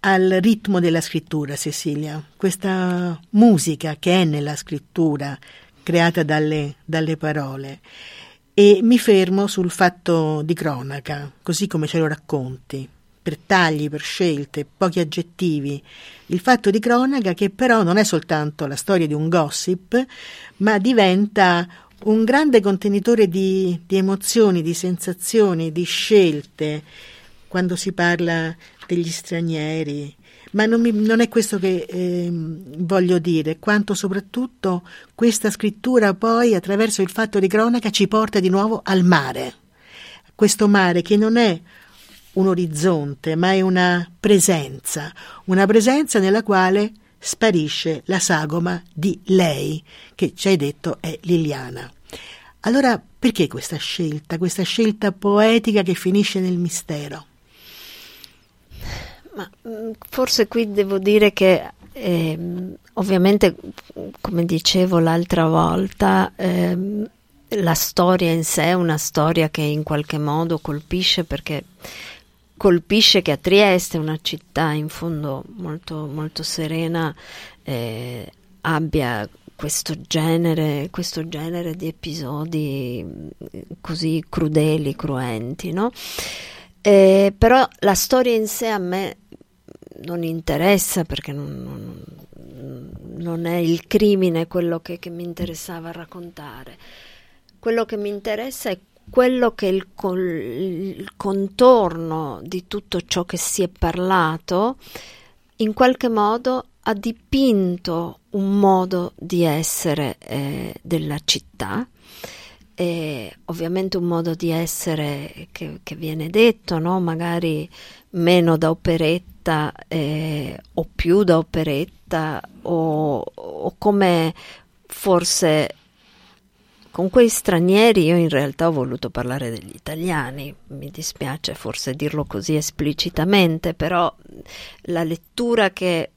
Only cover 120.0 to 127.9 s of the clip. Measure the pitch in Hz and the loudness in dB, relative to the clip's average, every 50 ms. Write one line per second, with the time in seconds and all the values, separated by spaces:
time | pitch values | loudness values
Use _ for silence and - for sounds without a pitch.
120 | 147 147 151 151 160 160 151 151 139 - - - - - - - 160 - _ - | -4 -2 -4 -4 -4 -4 -4 -6 -6 -8 -10 -14 -18 -10 -8 -8 -8 -8 _ -4
121 | - 165 175 202 208 180 165 160 160 _ - 165 156 156 143 139 170 - _ _ | 0 2 4 4 6 4 4 2 2 _ -4 -4 -2 -2 -2 -4 -4 -6 _ _
122 | _ - - 160 156 156 147 98 - - - - - - 175 165 160 160 151 151 | _ -6 -4 -4 -4 -4 -6 -8 -12 -14 -20 -12 -6 -2 -2 0 0 0 0 0
123 | 156 147 139 104 - - _ - - - 73 78 80 185 - _ - 208 202 202 | 0 -2 -2 -4 -6 -10 _ -16 -16 -14 -12 -8 -8 -8 -8 _ 0 2 4 4
124 | 196 180 175 165 160 160 160 - - - - - _ _ _ _ _ _ - - | 4 4 4 2 0 -2 -4 -8 -18 -20 -20 -20 _ _ _ _ _ _ -16 -6
125 | - 196 185 175 175 - - - 180 160 151 151 147 - - _ _ _ _ _ | 2 2 2 4 4 0 0 2 2 2 2 2 0 -2 -6 _ _ _ _ _
126 | _ _ _ _ _ _ _ _ _ _ _ _ _ _ _ _ _ _ - - | _ _ _ _ _ _ _ _ _ _ _ _ _ _ _ _ _ _ -6 -4
127 | 175 190 - 254 240 226 - - - - 190 165 175 180 190 208 220 233 | -4 2 6 6 6 6 4 0 0 2 2 4 4 4 6 6 6 6